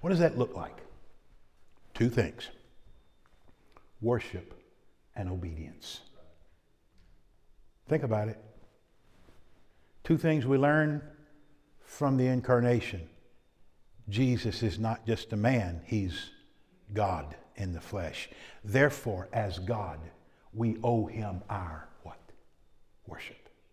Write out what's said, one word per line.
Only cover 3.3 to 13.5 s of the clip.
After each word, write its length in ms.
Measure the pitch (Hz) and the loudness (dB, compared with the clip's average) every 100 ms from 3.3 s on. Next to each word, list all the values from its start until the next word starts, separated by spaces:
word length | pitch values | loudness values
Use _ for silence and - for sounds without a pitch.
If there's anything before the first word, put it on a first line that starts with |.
| - - - - - - - | -20 -20 -20 -20 -20 -20 -4
Worship 540 | 107 120 - 95 - - _ _ - _ _ - | 0 0 -2 -12 -14 -20 _ _ -20 _ _ -8
and 120 | 95 | -6
obedience. 760 | 92 85 80 80 - - - - - - - - _ _ _ _ _ - - _ _ _ - - _ - | -4 -6 -8 -12 -14 -16 -16 -18 -20 -20 -20 -20 _ _ _ _ _ -20 -20 _ _ _ -20 -20 _ -2
Think 160 | 151 | 0
about 240 | 135 107 110 | 2 0 0
it. 100 | 107 - - - _ _ _ _ - - - - - - _ _ - | -6 -16 -20 -20 _ _ _ _ -20 -20 -20 -20 -20 -20 _ _ -20
Two 140 | - 165 | 0 2
things 260 | 165 156 | 4 2
we 140 | 123 135 | 4 4
learn 420 | 143 151 151 147 - - - - - - _ - | 6 6 4 0 -6 -20 -20 -20 -20 -20 _ -20
from 320 | - - 143 135 | -20 0 2 4
the 100 | 127 | 4
incarnation. 840 | 127 127 123 120 120 - 92 82 - - - _ | 2 4 4 6 4 2 -8 -10 -18 -20 -20 _